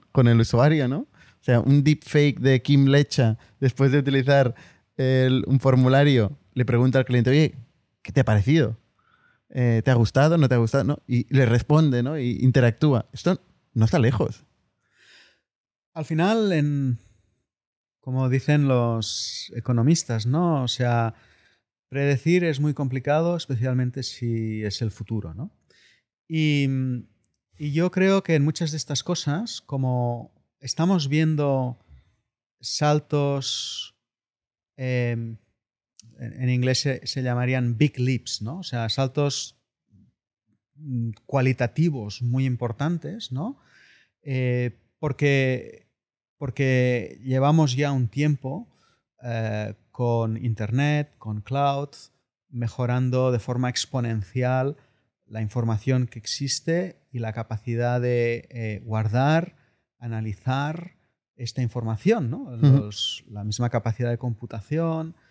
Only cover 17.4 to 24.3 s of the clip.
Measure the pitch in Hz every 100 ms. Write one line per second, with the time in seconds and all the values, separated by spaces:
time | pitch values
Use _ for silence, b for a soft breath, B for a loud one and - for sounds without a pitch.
17.4 | _ _ _ _ _ _ - 127 131 131
18.4 | 139 147 139 127 120 113 107 - - -
19.4 | - - 120 120 123 165 - 113 110 147
20.4 | 175 151 123 - 123 120 113 - b b
21.4 | b b b _ _ 135 139 135 165 180
22.4 | 170 139 151 143 135 131 135 151 170 175
23.4 | - 120 131 127 123 135 127 - 120